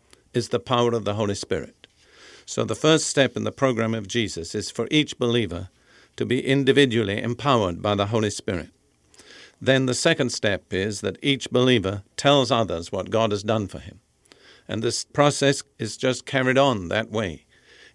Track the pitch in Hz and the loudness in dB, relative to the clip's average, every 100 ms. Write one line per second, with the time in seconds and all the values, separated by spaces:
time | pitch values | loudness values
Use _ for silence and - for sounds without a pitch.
0 | _ _ _ 123 117 120 - 123 120 117 | _ _ _ -4 -2 -4 0 0 2 0
1 | 101 104 104 98 - 85 - _ - _ | -2 -2 -2 -2 -4 -6 -6 _ -20 _
2 | _ - - - - - 110 104 156 160 | _ -20 -20 -20 -10 -4 -4 0 4 4
3 | - - 127 - 107 - 135 113 113 113 | 2 2 2 0 -6 -2 0 0 -2 -2
4 | 98 120 104 85 82 107 98 - 113 151 | -4 -4 -4 -6 -8 -8 -8 -6 0 0
5 | 143 - 120 117 101 85 95 _ _ - | 0 -2 0 0 -2 -6 -10 _ _ -20
6 | _ - 107 127 - 139 135 127 135 113 | _ -6 -2 -2 2 2 4 6 4 4
7 | 101 104 113 120 143 120 95 85 104 101 | 0 -2 -4 -4 2 2 2 0 -2 0
8 | 101 113 107 - - 90 76 _ _ _ | 0 0 0 -4 -4 -6 -6 _ _ _
9 | _ _ - - - - 120 135 131 120 | _ _ -20 -20 -20 -6 2 2 2 2
10 | 175 160 123 - 107 92 - 92 101 104 | 2 2 0 0 -2 -2 -2 -2 -2 -4
11 | 101 92 143 139 - 123 127 120 92 101 | -6 -4 -2 -2 0 2 4 4 2 -6
12 | - - 143 143 117 120 98 85 85 95 | -10 0 4 4 4 2 0 -4 -6 -6
13 | - 110 113 101 104 110 95 - - - | -2 0 0 0 0 -2 -2 -10 -16 -20
14 | _ _ _ - - - - 101 117 - | _ _ _ -20 -20 -20 -8 -4 -2 -4
15 | - - 147 139 139 139 - - 113 - | -4 2 2 4 2 0 -4 -10 -10 -4
16 | 131 123 - 135 127 131 139 110 90 104 | -2 -2 -4 -2 2 4 4 2 -2 -4
17 | 113 107 98 71 _ _ _ - - | -2 -4 -4 -8 _ _ _ -20 -14